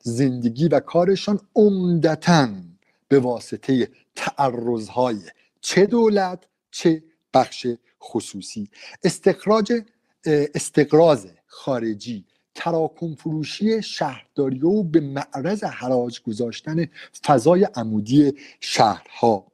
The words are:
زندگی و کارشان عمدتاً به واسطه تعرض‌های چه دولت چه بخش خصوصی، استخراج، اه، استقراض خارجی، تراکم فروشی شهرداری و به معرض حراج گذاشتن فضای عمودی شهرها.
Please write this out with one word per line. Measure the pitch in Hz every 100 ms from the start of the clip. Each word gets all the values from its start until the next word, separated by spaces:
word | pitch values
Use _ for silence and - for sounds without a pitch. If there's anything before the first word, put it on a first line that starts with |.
زندگی | 120 117 139 123 120 117 165
و | 143
کارشان | - 165 175 190 - 202 _ -
عمدتاً | 208 190 180 170 160 156 - 165 123 98 87 _ _ _ -
به | 139
واسطه | 123 113 - 110 - 131 107 _ _
تعرض‌های | - - - 139 120 117 117 107 123 127 107 - _ _ _
چه | - - 202
دولت | 233 220 202 185 180 _ _ _
چه | - 175 160 160 _ _
بخش | 131 - - 123 117 _ _
خصوصی، | - 110 - 98 - - 104 _ - -
استخراج، | 185 - 196 180 196 220 208 240 214 _ _ _
اه، | 160 151 147
استقراض | 156 - - 147 151 165 131 95 _ _
خارجی، | - - 123 113 104 117 107 - _ _
تراکم | - 165 165 156 - 170
فروشی | 151 165 156 143 - 208 220
شهرداری | - - 151 127 - - 135 131
و | 160 214
به | 170 156
معرض | 139 135 - 139 151 208
حراج | 208 - 123 127 123 117
گذاشتن | - 107 120 110 - 160 170 - - -
فضای | - 139 135 180 196
عمودی | 127 113 107 107 143 143 - - -
شهرها. | - - 113 92 - - 117 101 _